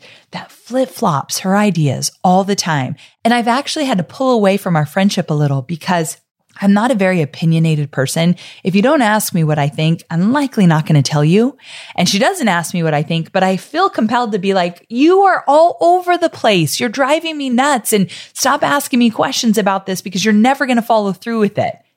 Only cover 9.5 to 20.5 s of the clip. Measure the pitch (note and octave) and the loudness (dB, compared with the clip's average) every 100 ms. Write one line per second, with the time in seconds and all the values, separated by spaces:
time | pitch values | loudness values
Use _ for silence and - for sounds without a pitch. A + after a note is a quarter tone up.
9.5 | D3 C#3+ D#3 D#3 E3+ - E3+ G3+ C#4+ C#4 | 0 -2 0 0 -2 -4 -2 0 0 0
10.5 | - F3 D#3 D3+ D3 B2+ D3+ D3+ G3 B3 | 2 4 4 2 2 2 0 2 4 2
11.5 | - - - - - F3 G3 D4+ F#4+ A3+ | -4 -16 -20 -10 -4 -2 0 0 0 -2
12.5 | F3 D#3+ F3 D#3+ D3 D3+ E3 D#3+ F#3+ F#3 | -2 -2 -2 0 0 -2 -4 -4 -2 -2
13.5 | F#3+ - D#4 F#4+ D#4+ G#3+ B3 A#3+ G#3 G3 | -4 -4 -2 -2 0 -2 0 -2 -2 -2
14.5 | F#3+ F3 F3 _ A#3 D#4 F#4+ G4 E4 - | 0 -2 -6 _ 0 2 4 4 2 2
15.5 | D4 F4 - E4+ F4+ F4+ F4 E4 - A#3 | 4 4 2 2 2 0 0 -2 -2 0
16.5 | F#3+ D3+ - A#3+ A3+ C4 D#4+ E4 D4+ C4+ | 2 0 -2 -4 -2 0 0 -2 -6 -2
17.5 | A#3+ C#4+ B3+ - G#3+ F#3 - - - C4 | 0 0 0 0 0 0 -6 -16 -4 -2
18.5 | D4 C#4+ C#4+ - A#3+ A#3 - - - A#3 | 0 0 -2 0 0 2 0 -2 -2 0
19.5 | G#3+ G3 F#3+ F#3+ F#3 G3+ F#3 G#3+ G#3 B3 | 0 0 -2 -4 -8 -6 -4 2 4 2